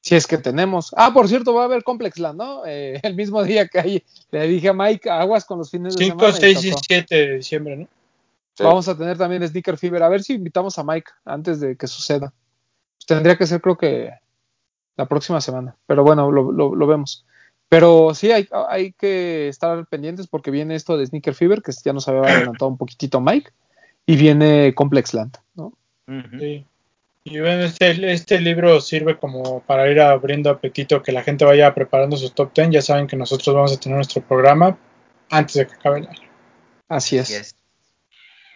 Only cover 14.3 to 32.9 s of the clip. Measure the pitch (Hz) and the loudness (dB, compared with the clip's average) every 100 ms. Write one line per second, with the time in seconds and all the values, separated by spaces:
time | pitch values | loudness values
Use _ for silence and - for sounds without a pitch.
14.3 | _ _ _ _ _ _ - 135 147 - | _ _ _ _ _ _ -10 -4 -4 -2
15.3 | 165 139 127 127 - - 143 143 151 143 | -4 -4 -8 -10 -16 0 4 6 6 4
16.3 | 143 131 - 139 - 147 151 143 - _ | 2 0 0 -2 0 2 0 -2 -12 _
17.3 | _ _ _ _ 165 170 165 160 156 208 | _ _ _ _ 6 8 8 6 2 2
18.3 | 226 202 202 - 190 190 _ 202 185 175 | 2 0 -6 -4 -4 -6 _ -4 -2 -4
19.3 | 160 147 139 170 170 160 156 151 180 185 | -4 -6 -4 -4 -4 -8 -10 -10 -12 -10
20.3 | 156 143 139 151 160 - 160 135 151 151 | -10 -6 -6 -4 -8 -4 -4 -4 -6 -6
21.3 | 135 175 214 - 135 - 139 139 131 135 | -2 0 0 -2 -6 -4 -4 -2 0 2
22.3 | - 123 113 135 127 127 - 135 131 131 | 2 0 -4 -6 -6 -10 -8 -4 -2 0
23.3 | 254 - _ _ _ _ _ - 151 151 | 0 -4 _ _ _ _ _ 0 4 6
24.3 | 147 151 147 143 127 143 135 - 113 110 | 6 6 6 4 2 0 0 -2 -8 -8
25.3 | - _ - 175 _ _ _ - 131 120 | -14 _ -18 -18 _ _ _ -18 -16 -16
26.3 | 123 147 147 139 _ _ _ _ _ - | -12 -12 -12 -16 _ _ _ _ _ -16
27.3 | 151 160 175 175 165 180 170 190 175 170 | -6 -4 -2 -4 0 0 0 -2 -4 -2
28.3 | 185 170 170 175 156 - 156 156 156 143 | 0 0 2 4 4 2 -4 -2 -4 -6
29.3 | 131 131 127 - 135 135 147 147 135 135 | -8 -8 -10 -2 0 4 6 6 4 0
30.3 | 143 147 139 131 - 139 143 139 127 127 | -2 0 -2 -4 -8 -2 -2 0 -4 -4
31.3 | 143 147 143 143 143 - 135 139 143 131 | 2 6 8 6 4 -2 0 0 -2 -6
32.3 | - 139 - 160 156 143 | -4 -2 0 2 2 2